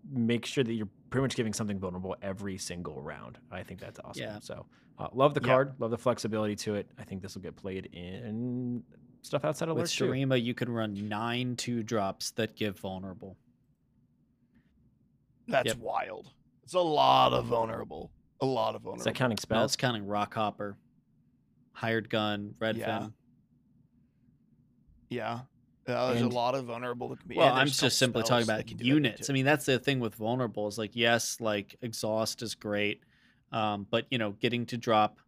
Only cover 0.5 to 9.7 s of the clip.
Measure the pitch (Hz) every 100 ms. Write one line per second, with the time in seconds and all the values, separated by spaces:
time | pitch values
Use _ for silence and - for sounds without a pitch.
0.5 | - 120 117 104 _ - 123 135 - 110
1.5 | 104 107 98 92 90 92 87 98 95 101
2.5 | 92 - 87 82 71 73 78 57 - -
3.5 | - - 95 - - - - 113 107 -
4.5 | - - _ _ - - 117 139 139 123
5.5 | 131 143 131 117 113 127 117 113 107 107
6.5 | 104 - 104 98 - 107 95 98 98 90
7.5 | - 98 95 92 85 87 95 120 107 123
8.5 | 123 123 123 - - - - - 143 151
9.5 | 156 165